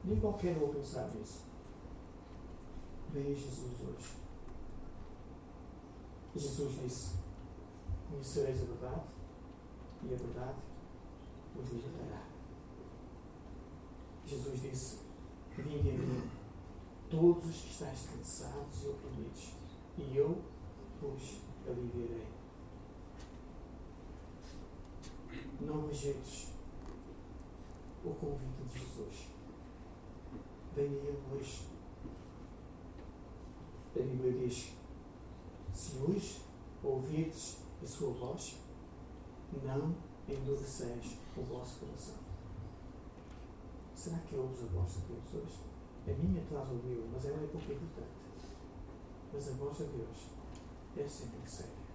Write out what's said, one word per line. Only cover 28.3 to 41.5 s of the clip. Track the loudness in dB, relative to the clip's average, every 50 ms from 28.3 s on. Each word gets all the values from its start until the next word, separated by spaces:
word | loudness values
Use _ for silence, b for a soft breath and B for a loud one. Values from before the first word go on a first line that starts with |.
| 2 2 2 0 0 0 -2
de | -2 -2 -2
Jesus. | -2 -2 -2 -2 -2 -2 -4 -6 -6 -8 -8 -8 -10 -10 -10 -10 -10 -10 -8 -10 -10 -10 -10 -10 -10 -8 -8 -8 -8 -6 -6 -6 -6 -8 -10 -8 -8 -2 4
Venha | 6 6 6
a | 6 2 2
Ele | 2 0 0 0 0
hoje. | 0 0 0 -2 -2 -4 -4 -6 -6 -8 -8 -8 -8 -6 -6 -6 -6 -6 -8 -10 -8 -8 -8 -8 -8 -8 -8 -10 -10 -10 -10 -10 -8 -8 -8 -8 -10 -10 -10 -10 -8 -8 -8 -8 -8 -8 -8 -8 -8 -8 -8 2 4
A | 6
Bíblia | 6 6 6 6 6 6
diz: | 6 8 6 4 4 2 -2 -4 -6 -8 -8 -8 -8 -8 -8 -10 -10 -10 -8 -8 -8 -8 -8 -8 -8 -6 -4 -2
"Se | -2 0 0 0 2 4
hoje | 6 6 6 6 4 0 -4 -6 -8 -10 -10 -10 -10 -10 -8 0
ouvirdes | 2 4 4 4 4 4 4 4 4 4 2 -2 -4 -4 -4 -6 -8 -8 -8 -4
a | -4
sua | -2 0 2 2 2
voz, | 2 2 0 0 0 -2 -2 -4 -6 -8 -8 -10 -10 -10 -10 -10 -10 -10 -10 -10 -8 -8 -8 -8 -8 -8 -6 -4 -2 0
não | 2 4 4 4 4 4 2 2 -2 -8 -8 -8 -2 0
endureceis | 0 2 4 4 4 4 2 0 0 0 2 2 0 0 -2 -4 -4 -6 -6 -6 -2
o | -2
vosso | 0 0